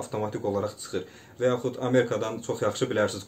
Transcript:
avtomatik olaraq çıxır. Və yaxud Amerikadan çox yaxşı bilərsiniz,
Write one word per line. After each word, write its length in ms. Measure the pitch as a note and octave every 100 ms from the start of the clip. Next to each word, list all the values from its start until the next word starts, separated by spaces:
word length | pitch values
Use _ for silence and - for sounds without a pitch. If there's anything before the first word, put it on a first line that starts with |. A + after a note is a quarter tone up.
avtomatik 420 | - G#2+ G#2 G#2+
olaraq 300 | G#2 G2+ G#2 -
çıxır. 240 | - F#2+ - - - -
Və 140 | B2
yaxud 240 | A#2+ B2+ - B2
Amerikadan 540 | B2+ A#2 G#2+ A2 A2
çox 220 | - A#2+
yaxşı 240 | G#2+ - B2+
bilərsiniz, 320 | G#2+ G#2 G#2